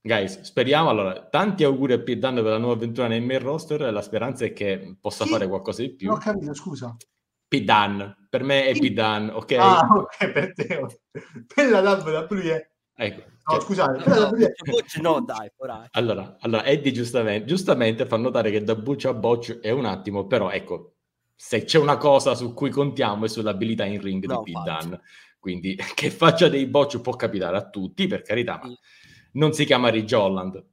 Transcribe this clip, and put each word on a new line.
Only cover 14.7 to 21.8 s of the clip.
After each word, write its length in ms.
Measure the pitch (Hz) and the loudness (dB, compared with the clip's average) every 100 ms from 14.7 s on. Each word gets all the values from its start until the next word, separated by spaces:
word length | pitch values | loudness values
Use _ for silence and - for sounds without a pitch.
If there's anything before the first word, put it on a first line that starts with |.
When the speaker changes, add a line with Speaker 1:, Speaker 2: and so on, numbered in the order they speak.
| 240 - 160 | -2 -2 -2
Speaker 3:
no, 240 | 165 151 | 0 0
dai, 300 | 113 113 104 | -2 -8 -10
poraccio. 360 | _ 131 110 117 | _ -12 -12 -6
Speaker 1:
Allora, 440 | - 120 95 95 - | -2 0 -2 -6 -8
allora, 240 | 120 113 | -2 -2
Eddie 260 | 127 147 139 | 2 2 2
giustamente, 560 | 120 117 127 110 104 107 | -2 -2 0 0 -2 -2
giustamente 580 | 185 190 139 117 113 123 | -2 2 2 2 2 0
fa 100 | 110 | 0
notare 340 | 123 120 110 | 0 0 2
che 140 | 104 | 0
da 100 | 104 | 0
Butch 300 | 110 110 143 | -2 -2 -2
a 100 | 135 | -2
Botch 460 | 117 110 117 120 - | 0 0 0 -2 -8
è 100 | 107 | -2
un 140 | 127 | -2
attimo, 420 | 120 95 104 101 98 | -2 -4 -4 -6 0
però 240 | 120 95 | 0 0
ecco, 440 | 95 - 87 - _ _ _ _ _ | -4 -6 -12 -12 _ _ _ _ _
se 260 | - 113 | -4 -4
c'è 140 | 110 | 2
una 200 | 160 | 2